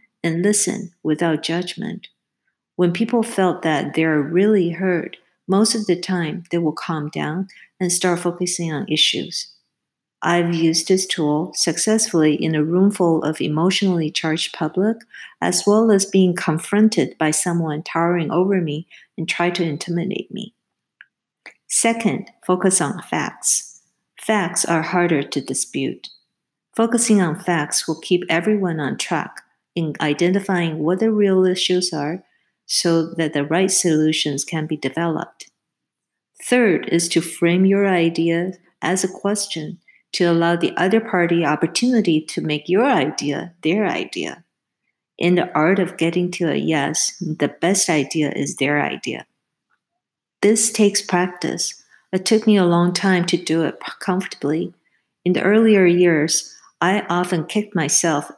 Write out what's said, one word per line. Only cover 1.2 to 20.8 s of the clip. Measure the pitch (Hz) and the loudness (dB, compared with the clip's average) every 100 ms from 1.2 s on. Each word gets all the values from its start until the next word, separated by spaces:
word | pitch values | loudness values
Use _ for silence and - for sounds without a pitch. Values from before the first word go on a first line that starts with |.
| 170 151 | 0 0
judgment. | - 165 180 - 156 - - _ _ _ _ _ _ - | -2 -4 -6 -8 -8 -10 -14 _ _ _ _ _ _ -2
When | 180 | 0
people | 175 226 233 | 0 0 0
felt | 226 - 185 180 | 0 0 0 0
that | 170 147 143 | -2 -2 -2
they're | 151 160 151 | 0 0 0
really | 143 170 208 208 170 | 0 2 4 4 2
hurt, | 165 190 170 - - _ _ - | -2 -2 -2 -4 -12 _ _ 0
most | 190 220 | 2 2
of | 226 208 | 0 0
the | 175 | -2
time | 180 185 156 165 170 | 0 -2 -2 -6 -4
they | 175 | -2
will | 165 | 0
calm | 156 - 156 147 | -2 -4 -6 -6
down | 156 147 165 190 - - - | -6 -4 -4 -6 -10 -20 -6
and | 180 | -2
start | 180 185 175 | 0 0 0
focusing | 175 175 175 - 165 | -2 -2 -4 -4 -4
on | 151 - | -4 -2
issues. | 156 - - - - - _ _ _ _ _ _ _ | 0 0 0 -6 -8 -12 _ _ _ _ _ _ _
I've | 156 175 170 | 0 0 0
used | 170 165 165 - | 2 2 0 2
this | 185 185 | 0 0
tool | - 151 147 185 | -2 0 0 -2
successfully | - - 160 - 220 - 165 156 | -4 -4 -2 0 0 0 2 2
in | 147 160 | 2 0
a | 156 | 0
room | 151 180 196 | 0 4 2
full | 202 175 165 | 4 2 2
of | 147 156 | 0 -2
emotionally | 170 151 180 185 196 175 151 | -2 0 0 2 0 0 -2
charged | - 160 160 - - | -2 -2 -2 -4 -6
public, | 156 175 208 226 - - - - | -4 0 -2 -2 -8 -20 -20 -6
as | 175 185 - | -2 0 2
well | 208 226 | 4 4
as | 196 190 | 4 4
being | 190 185 | 4 4
confronted | 175 - 160 - 208 214 190 131 - | 2 -2 -2 0 2 4 4 0 0
by | 156 | -2
someone | 156 180 170 160 151 | 0 -2 -2 -2 -4
towering | - 165 170 175 156 | -4 -2 0 0 0
over | 160 185 196 | 0 2 0
me | 160 147 - - _ - | 0 -4 -8 -18 _ -8
and | 165 | -6
try | - 180 | -2 -2
to | 180 | 0
intimidate | 165 143 - 170 160 - - | -2 -4 -4 -4 -2 -6 -8
me. | - - - _ _ | -10 -12 -14 _ _